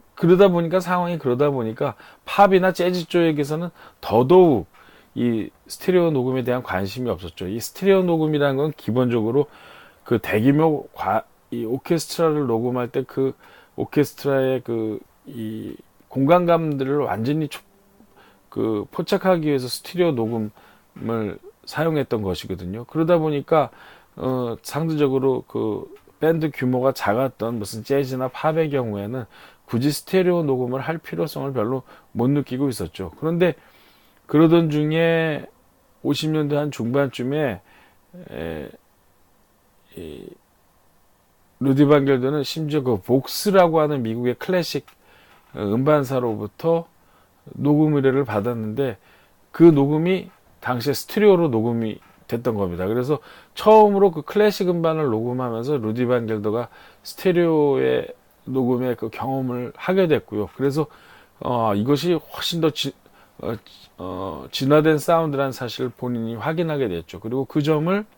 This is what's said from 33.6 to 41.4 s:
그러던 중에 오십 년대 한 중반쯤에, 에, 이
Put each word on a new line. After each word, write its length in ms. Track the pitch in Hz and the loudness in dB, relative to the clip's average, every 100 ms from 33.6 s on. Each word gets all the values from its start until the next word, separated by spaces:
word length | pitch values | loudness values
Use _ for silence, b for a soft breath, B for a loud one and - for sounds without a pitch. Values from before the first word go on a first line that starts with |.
| b b b b b b - | b b b b b b 0
그러던 460 | 147 160 170 165 | 4 6 6 4
중에 760 | 147 151 160 165 165 160 143 - _ _ _ _ _ | 0 0 2 2 2 0 -4 -10 _ _ _ _ _
오십 300 | 135 139 156 | -4 -2 -2
년대 240 | 156 147 143 | -2 0 -2
한 160 | 147 | -2
중반쯤에, 880 | 135 117 135 139 - 127 151 143 92 b b b b _ 175 - | -4 -2 0 0 -2 -4 -2 -2 -4 b b b b _ -20 -16
에, 380 | 60 82 80 67 - _ _ _ _ _ _ _ _ _ _ _ - | -10 -8 -8 -12 -16 _ _ _ _ _ _ _ _ _ _ _ -18
이 320 | 82 64 50 - _ _ _ _ _ _ _ _ _ _ | -16 -16 -18 -20 _ _ _ _ _ _ _ _ _ _